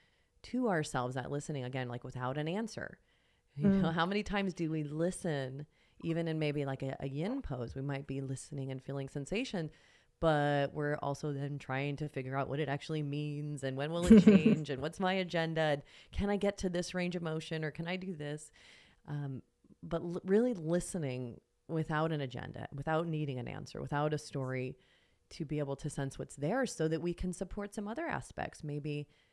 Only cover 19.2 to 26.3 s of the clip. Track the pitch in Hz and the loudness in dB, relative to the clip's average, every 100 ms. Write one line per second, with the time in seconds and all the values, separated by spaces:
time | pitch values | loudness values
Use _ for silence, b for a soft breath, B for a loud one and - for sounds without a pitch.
19.2 | 143 131 - _ - - 165 165 175 175 | -4 -6 -10 _ -20 -16 -4 -4 -2 -4
20.2 | 185 202 247 196 156 175 - 185 143 127 | 4 6 6 0 2 2 0 -2 -2 -2
21.2 | 123 - _ _ - 160 156 156 165 151 | -6 -10 _ _ -4 -2 0 0 2 0
22.2 | 131 123 - - - - 160 160 170 156 | -4 -6 -8 -10 -10 -6 0 0 0 -2
23.2 | 147 127 - 101 - - 135 143 151 151 | -2 -4 -6 -8 -8 -8 -4 0 2 0
24.2 | - 139 131 131 127 123 b b b b | -4 -4 -2 -2 -4 -8 b b b b
25.2 | - - 151 147 139 139 - - 135 - | -16 -8 -4 -2 -2 -4 -4 -4 -4 -4
26.2 | - | -10